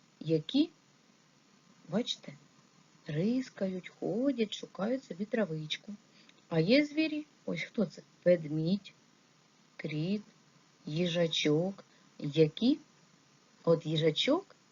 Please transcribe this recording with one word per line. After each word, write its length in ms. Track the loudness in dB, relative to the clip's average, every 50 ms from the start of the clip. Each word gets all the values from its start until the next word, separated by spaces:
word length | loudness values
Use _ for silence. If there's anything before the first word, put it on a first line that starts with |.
| _ _ _ -10
які, 500 | -2 0 0 0 0 0 0 0 0 0 -2 _ _ _ _ _ _ _ _ _ _ _ _ _ _ _ _ _ _ _ _ _ -10 -4
бачите, 440 | -4 -2 -2 -4 -6 -10 -12 -18 -20 -20 -20 _ _ _ _ _ _ _ _ _ _ _ -10
рискають, 840 | -6 -2 0 0 0 0 -2 -4 -6 -6 -6 -6 -4 -4 -6 -10 -14
ходять, 680 | -12 _ -6 -4 -2 0 0 0 0 0 -2 -2 -4
шукають 500 | -8 -12 -12 -8 -4 -2 -2 -2 -4 -6
собі 200 | -8 -10 -8 -6
травичку. 720 | -2 0 0 0 0 -2 -4 -6 -6 -8 -10 -10 -12 -16 -16 _ _ _ -20 -20 -20 -20 _ _ -2
А 100 | 0 2
є 240 | 4 6 6 6 4
звірі, 420 | 2 0 -2 -2 0 -2 -6 -8 -10 _ _ _
ось 160 | -6 -6 -6
хто 240 | -8 -6 -4 -2 -2
це? 160 | -2 -4 -10 -20 _ _ _ 4
Ведмідь, 680 | 4 4 4 2 -2 -2 -2 0 0 0 -2 -4 -8 -20 _ _ _ _ _ _ _ _ _ _ _ _ _ _ _ _
кріт, 460 | -12 -10 -6 -6 -4 -4 -2 -4 -4 -6 -10 -20 _ _ _ _ _ _ _ _ _ -10
їжачок, 1000 | -6 -2 -2 -2 0 0 0 0 0 0 0 2 2 2 2 0 -2 -4 -8 -14 _ _ _ _ _ _ -10
які, 600 | -8 -2 2 4 4 4 2 2 2 2 2 0 -2 _ _ _ _ _ _ _ _ _ _ _ _ _ _ _ 2
от 220 | 2 2 2 2
їжачок 680 | -2 -2 0 2 2 2 2 2 2 2 0 -2 -6 -16 _ _ _